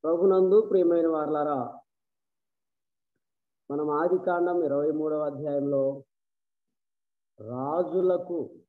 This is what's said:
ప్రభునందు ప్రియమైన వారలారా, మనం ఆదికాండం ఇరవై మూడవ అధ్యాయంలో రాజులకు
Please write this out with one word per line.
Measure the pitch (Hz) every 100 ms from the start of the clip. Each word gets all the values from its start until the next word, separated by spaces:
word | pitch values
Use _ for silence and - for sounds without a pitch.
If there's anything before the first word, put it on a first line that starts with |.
ప్రభునందు | 156 170 190 190 185 208
ప్రియమైన | 214 196 170 170 165
వారలారా, | 160 151 151 147 139 117 - _ _ _ _ _ _ _ _ _ _ _ _ _ _ _ _ _ _ -
మనం | 143 151
ఆదికాండం | 147 170 180 185 175 175 175
ఇరవై | 151 143 151
మూడవ | 156 156 151
అధ్యాయంలో | 147 139 147 143 143 139 135 139 - _ _ _ _ _ _ _ _ _ _ _ _ _
రాజులకు | 107 123 135 165 170 180 185 175 180 170 117 -